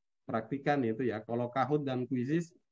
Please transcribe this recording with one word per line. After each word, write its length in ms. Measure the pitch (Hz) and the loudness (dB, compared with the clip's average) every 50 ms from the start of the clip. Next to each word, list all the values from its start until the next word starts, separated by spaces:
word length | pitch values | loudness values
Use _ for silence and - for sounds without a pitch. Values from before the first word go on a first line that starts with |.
| _ _ _ _ _ - | _ _ _ _ _ -4
praktikan 560 | - 113 - - 139 135 139 147 143 139 127 | -4 -4 -2 -2 -4 -2 2 2 2 4 2
itu 240 | 113 110 110 131 117 | 2 0 0 0 0
ya. 160 | 104 107 - | -2 -2 -4
Kalau 240 | - 117 120 123 120 | -4 -2 -2 -2 0
Kahoot 320 | - 135 127 127 151 147 | 0 0 2 2 2 0
dan 240 | 143 135 127 123 127 | 0 0 -2 -2 -2
Quizizz, 480 | 120 131 123 120 135 151 170 165 - - _ _ _ | -2 -2 -2 0 2 0 0 0 -2 -10 _ _ _